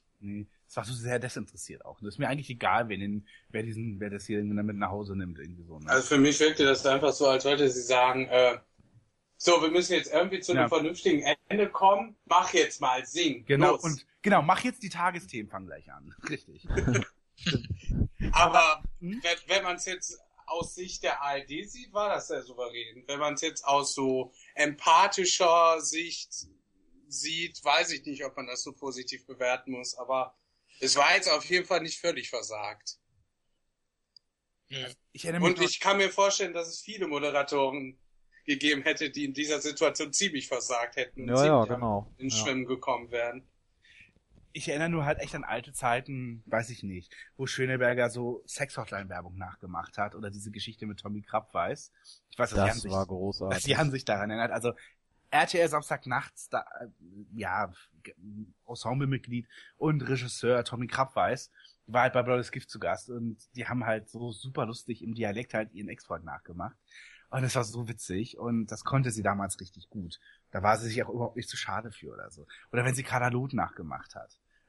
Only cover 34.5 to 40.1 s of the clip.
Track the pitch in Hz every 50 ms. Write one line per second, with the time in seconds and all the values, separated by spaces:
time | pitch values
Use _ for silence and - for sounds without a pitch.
34.5 | _ _ _ _ 135 135 131 123 127 _ _ _ _ 147 - 165 165 175 180 180
35.5 | 180 170 175 180 - - - 196 196 196 196 185 - - 196 196 202 - 196 175
36.5 | 170 170 170 165 - - - - 220 208 185 160 147 143 147 147 135 143 139 -
37.5 | 151 143 135 135 131 143 135 131 131 _ _ _ _ _ _ _ _ _ - -
38.5 | 143 135 143 147 147 139 131 156 151 - 156 139 127 143 147 135 131 139 151 151
39.5 | 156 147 139 151 147 - 160 143 135 - 156 147